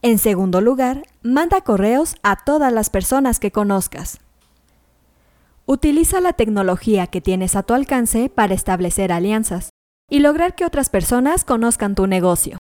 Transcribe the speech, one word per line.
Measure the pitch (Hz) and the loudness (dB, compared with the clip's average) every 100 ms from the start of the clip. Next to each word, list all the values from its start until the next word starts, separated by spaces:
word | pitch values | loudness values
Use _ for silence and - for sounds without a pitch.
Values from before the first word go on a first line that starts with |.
En | 240 220 | 2 2
segundo | 226 190 190 180 | 2 0 2 2
lugar, | 220 262 254 277 302 _ | 2 2 0 -2 -10 _
manda | 226 262 339 381 | -2 0 2 0
correos | - 202 202 247 320 - | 0 0 2 2 0 -2
a | - 196 | -2 -2
todas | - 294 277 | 0 2 2
las | 226 208 | 0 0
personas | 202 185 262 269 226 | -2 0 0 0 0
que | 208 | -2
conozcas. | - 208 196 - - 180 - _ _ _ _ _ _ _ _ _ _ _ _ _ _ - | -2 0 0 -2 -8 -12 -14 _ _ _ _ _ _ _ _ _ _ _ _ _ _ -4
Utiliza | 277 311 294 330 381 | 0 2 2 2 2
la | 359 | 0
tecnología | 339 220 208 190 180 - 208 175 | 0 0 0 0 0 0 0 0
que | 180 | -4
tienes | 185 185 185 196 | -2 -2 -2 -2
a | |
tu | 196 | 0
alcance | 240 277 262 233 226 262 | -2 0 -2 0 0 -2
para | - 214 | 0 0
establecer | 185 - 185 180 - 190 | 0 -2 -2 -2 -2 -2
alianzas | 170 185 214 220 180 - _ _ _ _ | 0 0 -2 -2 -6 -8 _ _ _ _
y | 285 | 2
lograr | 294 302 349 359 | 4 4 0 -2
que | 339 | -4
otras | 294 269 | -2 -2
personas | 202 165 240 262 349 | -2 0 0 2 0
conozcan | - 240 233 240 202 202 | 0 0 0 0 -2 0
tu | 190 | 0
negocio. | 185 180 175 - - _ | 2 2 0 -2 -8 _